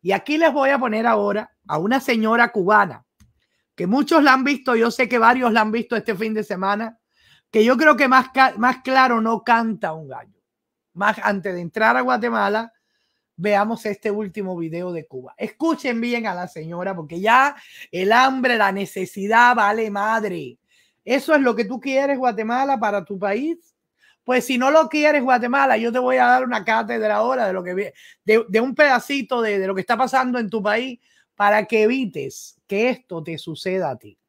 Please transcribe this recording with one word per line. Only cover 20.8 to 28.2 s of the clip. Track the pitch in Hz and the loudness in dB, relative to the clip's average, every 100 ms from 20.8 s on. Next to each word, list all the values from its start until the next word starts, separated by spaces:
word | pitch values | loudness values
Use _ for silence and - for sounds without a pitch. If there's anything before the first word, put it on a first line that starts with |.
| _ _ | _ _
¿Eso | - 262 - | -2 -2 2
es | 302 | 2
lo | 262 | 2
que | 214 202 | 0 -4
tú | 240 | -6
quieres, | 277 262 277 277 | -2 -2 0 0
Guatemala, | 254 208 220 247 277 262 | -2 -2 -4 -2 -2 0
para | 214 202 | -2 -2
tu | 170 196 | -6 -6
país? | 196 208 294 339 _ _ _ _ _ _ | -4 -4 -4 -8 _ _ _ _ _ _
Pues | - 247 247 | -2 -2 0
si | 247 | 0
no | 262 | 4
lo | 311 311 | 4 2
quieres, | 302 302 294 | 2 2 2
Guatemala, | 254 247 240 269 269 226 | 2 0 2 2 2 2
yo | 233 | 0
te | 240 | -2
voy | 254 254 | 0 2
a | |
dar | 247 254 | 4 4
una | 254 233 | 2 -4
cátedra | 190 226 220 233 214 208 | -2 -2 -2 -2 0 0
ahora | 233 254 208 | 0 0 -2
de | |
lo | 185 | -4
que | 180 | -6
vi-, | 180 196 - - _ | -6 -6 -10 -20 _